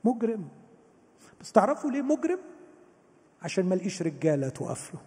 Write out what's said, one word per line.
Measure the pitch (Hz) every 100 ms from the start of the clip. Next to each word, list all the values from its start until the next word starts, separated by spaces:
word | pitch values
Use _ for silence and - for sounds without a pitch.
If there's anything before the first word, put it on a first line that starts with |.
مجرم. | 220 233 226 220 147 - - - _ _ _ _ - -
بس | -
تعرفوا | 220 208 294 294
ليه | 262
مجرم؟ | 269 302 320 370 - - - - - _ _ _ _ _
عشان | 165 - 180
ما |
لقيش | 185 185 -
رجالة | 165 139 156 143 135
تقف | - - - -
له | 160